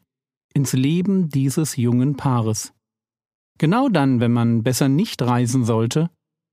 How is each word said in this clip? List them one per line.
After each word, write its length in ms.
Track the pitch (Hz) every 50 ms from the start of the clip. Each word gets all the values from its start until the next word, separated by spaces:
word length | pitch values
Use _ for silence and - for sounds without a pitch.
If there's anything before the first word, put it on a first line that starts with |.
| _ _ _ _ _ _ _ _ _ _ _
ins 180 | 147 135 120 -
Leben 560 | 131 131 143 160 175 185 190 196 190 180 151
dieses 480 | 147 139 135 139 127 - 160 - -
jungen 400 | - 117 120 120 123 127 147 143
Paares. 560 | 135 - 139 123 120 110 110 110 - - - - _ _ _ _ _ _ _ _ _ _ _ _ _ _ _ _ _
Genau 320 | - 151 196 240 277 285
dann, 300 | 196 156 139 135 131 117
wenn 120 | 120 117 120
man 300 | 120 117 117 117 110 107
besser 260 | 131 127 - 151 135
nicht 320 | 135 156 220 - - -
reisen 460 | 131 120 123 120 123 120 123 135 120
sollte, 420 | 110 117 110 113 117 - 151 160 170 - _ _ _ _ _ _ _